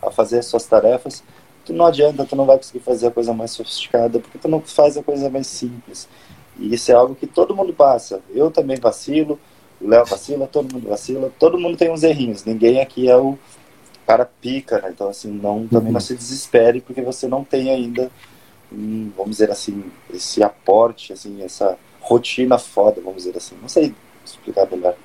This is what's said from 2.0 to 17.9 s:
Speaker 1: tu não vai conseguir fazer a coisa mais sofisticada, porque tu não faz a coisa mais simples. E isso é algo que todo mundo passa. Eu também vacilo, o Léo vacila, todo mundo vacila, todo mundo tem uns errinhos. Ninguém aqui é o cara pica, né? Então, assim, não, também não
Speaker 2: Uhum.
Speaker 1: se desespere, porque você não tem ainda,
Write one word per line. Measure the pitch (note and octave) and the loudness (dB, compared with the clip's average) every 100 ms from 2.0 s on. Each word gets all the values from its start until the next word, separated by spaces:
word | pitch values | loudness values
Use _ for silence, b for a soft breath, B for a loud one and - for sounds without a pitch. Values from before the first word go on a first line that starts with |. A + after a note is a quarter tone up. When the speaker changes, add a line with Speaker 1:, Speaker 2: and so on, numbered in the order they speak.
| D3 C#3+ | 2 2
Speaker 1:
tu | C#3 | -4
não | C#3 C3+ | 0 4
vai | C3+ | 4
conseguir | - B2 | 4 -12
fazer | B2+ A#2+ A#2+ | -4 0 0
a | |
coisa | A#2 A#2 | -2 -4
mais | A2+ A2+ | -4 -8
sofisticada, | - A2+ - - A#2+ A#2 A#2 | -10 -10 -10 -2 0 2 -2
porque | - - | -6 -8
tu | D#3 | -2
não | D#3 | -2
faz | - - D3 C#3+ | -2 2 2 2
a | |
coisa | C#3+ C#3+ C#3 | -6 -4 -4
mais | C3+ C3+ | -4 -8
simples. | - B2 A#2+ - - - b b b b - | -10 -10 -10 -18 -20 -20 b b b b -10
E | G#2+ | -4
isso | A#2 - | -4 4
é | |
algo | B2 B2+ | 6 6
que | C3+ - | 0 -6
todo | - F3+ | -2 0
mundo | G3+ F#3+ | 0 -4
passa. | E3 C#3 B2 - F#2+ _ | 2 4 4 -2 -12 _
Eu | G#2+ D#3 | -2 0
também | D#3 C#3 C3 | 0 -2 -2
vacilo, | C3+ - - D3+ D3+ D3 b b b _ | -2 -2 -4 -2 -2 -6 b b b _
o | G2+ | 4
Léo | A#2 A#2 | 4 4
vacila, | F#2+ - C#3+ C3+ | -4 -6 -6 -2
todo | D3 C3 | -4 -4
mundo | B2+ G#2+ | -8 -8
vacila, | G#2 - C3 C3 - | -8 -6 -6 -6 2
todo | D#3+ F3+ | 2 4
mundo | E3+ E3 | -4 0
tem | E3+ | 0
uns | D#3+ | 2
errinhos. | D#3+ D3 A#2+ G2+ | 2 2 -2 -6
Ninguém | A2 A2+ A#2 B2+ | -6 2 4 4
aqui | C3+ - B2+ | 0 0 4
é | B2+ | 6
o | C3+ C3+ b b _ _ _ _ - | 4 -4 b b _ _ _ _ 2
cara | A2+ B2 _ | 2 2 _
pica, | B2 C3+ - A2 | -8 -8 -2 -4
né? | F#2+ | -4
Então, | F2 G2+ | -6 -8
assim, | G2+ G#2+ | -8 -12
não, | G#2 G2+ G#2+ A2+ | -6 -4 -4 2
também | A#2 A2 | 2 2
não | A2 | -4
Speaker 2:
Uhum. | |
Speaker 1:
se | G2 B2 | -4 -10
desespere, | A#2+ C3+ - B2 A#2 B2 | -10 -12 2 4 6 2
porque | - B2+ | -4 -8
você | B2 B2 B2+ | -8 -6 -4
não | C3 | -6
tem | C#3 C3+ C3 | -4 -4 -2
ainda, | C3 A#2+ | -2 -4